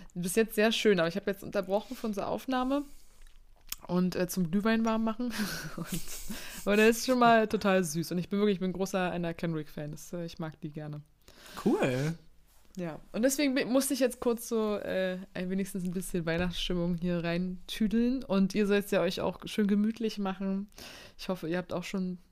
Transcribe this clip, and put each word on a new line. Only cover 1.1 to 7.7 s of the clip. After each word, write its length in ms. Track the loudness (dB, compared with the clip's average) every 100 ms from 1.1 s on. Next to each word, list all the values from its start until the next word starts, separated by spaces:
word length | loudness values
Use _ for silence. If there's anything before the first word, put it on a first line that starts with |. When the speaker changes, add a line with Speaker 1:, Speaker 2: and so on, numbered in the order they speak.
| -2
Speaker 1:
hab 100 | -4
jetzt 180 | -6
unterbrochen 520 | -4 -4 0 -2 -2 -6
für 80 | -6
unsere 220 | -4 -4
Aufnahme 560 | -4 -2 -2 0 -2 -2 -12 -20 -20 -20 -20 -20 -20 -14 -12 -2
und, 280 | 2 2 0
äh, 120 | -2
zum 220 | 0 0
Glühwein 340 | 2 2 2
warm 200 | 2 2
machen. 280 | 0 -2 -4 -4 -4 -6
<laughs> 220 | -8 -8
Und, 240 | -6 -4 -4 -6 -8 -8 -10 -6 2
aber 100 | 6
der 140 | 6
ist 160 | 6 2
schon 140 | 6
mal 280 | 8 8 4
total 360 | 2 4